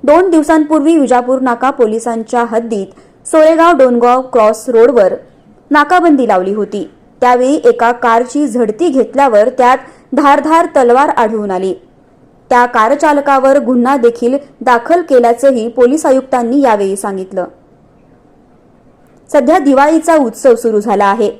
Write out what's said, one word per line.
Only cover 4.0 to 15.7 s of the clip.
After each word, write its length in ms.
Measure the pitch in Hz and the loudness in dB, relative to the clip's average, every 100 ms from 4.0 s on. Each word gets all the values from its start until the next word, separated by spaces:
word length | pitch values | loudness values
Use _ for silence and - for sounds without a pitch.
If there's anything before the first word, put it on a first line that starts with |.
| 240 247 | 2 0
क्रॉस 420 | 254 254 214 220 - | -2 0 0 0 -2
रोडवर 460 | 226 240 240 190 - - _ _ _ _ | 2 4 4 0 -2 -14 _ _ _ _
नाकाबंदी 580 | 294 294 359 339 285 240 | -2 2 2 2 0 2
लावली 260 | 190 190 | 0 -2
होती. 360 | 214 202 208 170 _ _ _ | -6 -6 -8 -10 _ _ _
त्यावेळी 400 | 247 247 254 311 | 0 0 0 0
एका 280 | - - 233 | 0 2 0
कारची 540 | 240 240 226 247 285 294 | 0 0 0 -2 -4 -4
झडती 420 | 226 220 214 339 | -2 -4 -2 -2
घेतल्यावर 600 | 262 233 262 277 208 220 | 0 -2 0 2 2 0
त्यात 300 | 254 247 254 - - _ | 0 0 0 -4 -20 _
धारधार 540 | 262 285 294 302 330 339 | 0 2 2 2 0 0
तलवार 420 | 294 240 247 294 | 0 2 2 2
आढळून 420 | - 220 220 208 | 0 -2 -4 -6
आली. 240 | 185 190 175 _ _ _ _ _ _ _ | -6 -6 -8 _ _ _ _ _ _ _
त्या 160 | 247 240 | 0 0
कार 280 | 240 220 | 0 0
चालकावर 640 | 277 311 294 285 277 262 277 | 0 0 0 0 0 2 0
गुन्हा 380 | 233 247 240 277 | 0 -2 0 0
देखील 400 | 233 233 240 277 285 _ | 0 -2 -4 -4 -8 _
दाखल 420 | 240 233 233 339 | -2 -2 0 -2
केल्याचंही 680 | 330 262 233 233 277 254 | 2 2 2 2 0 0
पोलीस 380 | 226 | -4